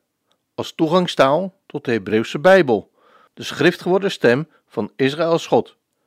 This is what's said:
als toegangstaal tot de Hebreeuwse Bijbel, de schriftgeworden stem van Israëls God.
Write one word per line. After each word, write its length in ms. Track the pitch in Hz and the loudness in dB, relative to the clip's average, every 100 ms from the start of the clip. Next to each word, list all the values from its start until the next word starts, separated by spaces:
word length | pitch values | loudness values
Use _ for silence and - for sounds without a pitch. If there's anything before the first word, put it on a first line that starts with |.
| _ _ _ _ _ | _ _ _ _ _
als 200 | - 113 | -12 -10
toegangstaal 800 | - 160 180 175 - 135 151 190 - _ | -4 0 0 0 0 2 0 -4 -12 _
tot 180 | 107 | -10
de 80 | - | -4
Hebreeuwse 460 | 113 98 107 113 156 | -4 -2 -2 -2 0
Bijbel, 520 | 180 190 143 107 - _ _ _ _ | 4 4 4 0 -4 _ _ _ _
de 80 | - | -16
schriftgeworden 680 | 117 - 156 - 180 190 190 | -10 0 0 0 -2 -2 -2
stem 380 | - 123 123 156 _ _ | 0 2 2 -2 _ _
van 260 | - 104 - | -8 -8 -2
Israëls 500 | 131 147 165 165 - | -2 0 -2 -2 0
God. 300 | - - _ _ _ | 0 0 _ _ _